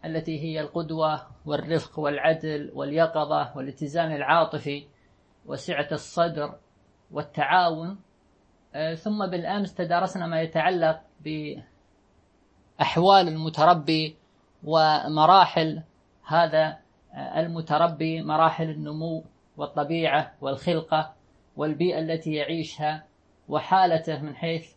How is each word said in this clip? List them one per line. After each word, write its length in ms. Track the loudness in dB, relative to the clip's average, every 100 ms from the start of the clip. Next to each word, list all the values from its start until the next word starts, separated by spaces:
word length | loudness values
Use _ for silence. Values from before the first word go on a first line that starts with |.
التي 360 | -6 -6 -6 -6
هي 200 | -6 -6
القدوة 640 | -6 -6 -6 0 0 0 -8 -18 -6
والرفق 520 | -6 -2 -2 -2 -4
والعدل 720 | -4 0 0 0 -2 -6 -8
واليقظة 840 | -8 -4 2 2 2 0 0 -2 -6
والاتزان 560 | -10 -8 -6 -2 -2
العاطفي 760 | -2 2 4 4 -2 -6 -8 -12 _ _ _ _ _ -14
وسعة 420 | -12 -6 -4 -2
الصدر 640 | -6 -6 -2 0 0 -8 -10 _ _ _ _ _
والتعاون. 880 | -10 -8 -4 2 4 4 0 -8 -12 _ _ _ _ _ _ _
آه، 200 | -6 -6
ثم 320 | -4 -6 -4 -4
بالأمس 480 | -4 -4 -4 -4
تدارسنا 520 | -4 -2 0 0 -4 -4
ما 140 | -2
يتعلق 600 | -2 0 0 2 0 0 _ _ -10 -8 -8 -12 -18 _ _ _ _ _ _ _ _ _ _ -4
بأحوال 500 | -2 2 6 6 6
المتربي 880 | -2 -6 2 4 4 2 -2 -2 -8 _ _ _ _
ومراحل 1160 | -2 2 4 2 0 4 8 8 8 4 -2 -4 -12 _ _ _ -2
هذا، 520 | 2 2 2 0 -2 _ _ _
آه، 260 | -14 -6 -4
المتربي، 840 | -4 -4 -2 2 2 2 -4 -2
مراحل 480 | -2 2 2 2 -6
النمو 540 | -6 -8 -8 -6 -8 -10 _ _ -10
والطبيعة 760 | -6 -4 -2 0 2 2 0 _
والخلقة 720 | -6 -4 0 -2 0 0 0 -10 _ _ _ -6
والبيئة 420 | -4 0 0 0
التي 340 | -2 -4 -2
يعيشها 720 | -4 -2 -4 -6 -4 -4 -4 -12 _ _ _ -6
وحالته 760 | -6 2 4 6 4 0 -6
من 140 | -6 -6
حيث 360 | -4 -4 -8